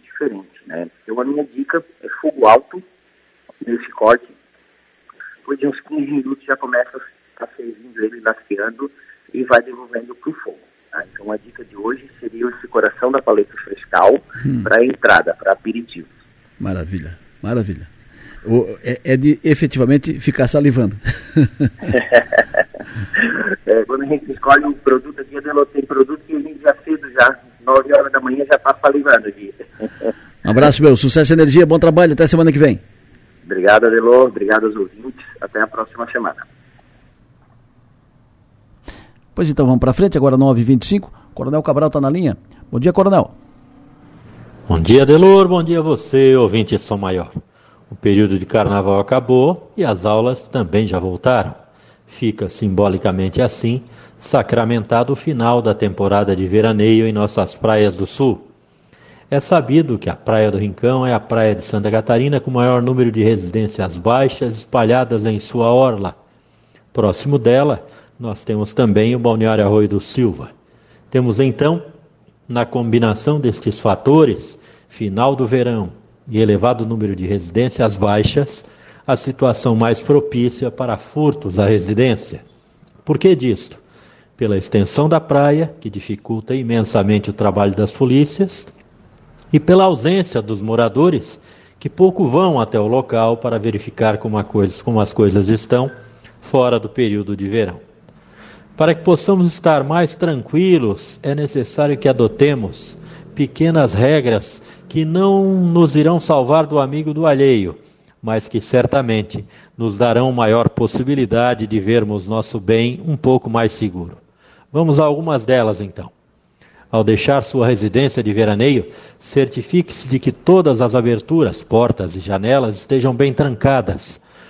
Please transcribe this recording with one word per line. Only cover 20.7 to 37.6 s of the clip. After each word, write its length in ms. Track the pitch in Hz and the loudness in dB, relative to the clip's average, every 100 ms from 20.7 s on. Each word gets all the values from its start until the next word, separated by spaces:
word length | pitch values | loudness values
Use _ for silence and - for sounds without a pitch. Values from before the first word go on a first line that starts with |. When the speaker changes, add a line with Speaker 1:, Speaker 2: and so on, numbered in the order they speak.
| 123 104 101 | 2 -2 -4
Speaker 2:
<laughs> 60 | - - - 156 139 - 139 - 170 123 - 120 - - - - - - - 113 98 - 113 107 101 98 - | -8 -8 -4 0 0 0 -4 -4 -2 -2 2 2 2 -2 0 -2 -4 -8 -14 -12 -6 -4 -2 -4 -6 -6 0
Speaker 1:
É, 180 | 113 | 0
quando 180 | 110 135 | 0 -6
a 40 | 139 | -4
gente 240 | 147 - | -6 -6
escolhe 320 | 131 135 143 | -6 2 2
um 80 | 147 | 2
produto 480 | 139 135 127 143 143 | -4 0 0 -2 -16
aqui, 160 | 131 143 | -14 -12
Adelor, 300 | 147 143 143 | -4 -2 -2
tem 160 | 143 | -4
produto 380 | 131 135 135 151 - | -6 0 0 0 -8
que 80 | |
a 60 | 151 | -8
gente 200 | 151 139 | -8 -6
já 140 | 147 - | -6 -6
cedo, 260 | 165 156 139 | -6 -6 -6
já, 260 | 127 127 - _ _ | 2 2 0 _ _
nove 320 | 123 135 135 | 0 2 4
horas 180 | 143 139 | 2 2
da 80 | 135 | -4
manhã, 260 | 127 135 139 | -4 -6 0
já 80 | 143 | 0
tá 180 | 135 135 | 0 0
salivando 460 | 143 143 139 113 107 | 0 0 2 2 0
aqui. 260 | 101 101 - - - | -12 -18 -20 -20 -14
<laughs> 360 | 107 - 113 - - _ | -14 -8 -10 -10 -18 _
Speaker 2:
Um 60 | - | 0
abraço, 320 | 113 147 - | 4 4 6
meu. 140 | 147 123 | 6 6
Sucesso 360 | 131 160 143 | 4 2 4
e 20 | |
energia, 320 | 160 151 156 160 | 4 6 6 6
bom 120 | 175 | 6
trabalho, 360 | 170 160 175 | 4 4 4
até 120 | 147 165 | 4 4
semana 240 | 165 160 | 4 4
que 80 | 143 | 4
vem. 220 | 147 98 - _ _ _ _ _ | 2 2 -8 _ _ _ _ _
Speaker 1:
Obrigado, 420 | - 92 98 107 113 | -8 -2 4 4 6
Adelor. 420 | 113 117 123 131 | 4 6 6 6
Obrigado 380 | 101 101 110 110 | 2 0 0 0
aos 80 | |
ouvintes. 500 | 107 92 104 127 - - - | -4 -8 -8 -18 -18 -20 -16
Até 200 | 101 107 | -10 -6
a 60 | 107 | -6
próxima 440 | 113 110 120 117 | -6 -12 -10 -10
semana. 360 | 123 98 - - _ _ _ _ _ _ _ _ _ _ _ | -8 -8 -10 -20 _ _ _ _ _ _ _ _ _ _ _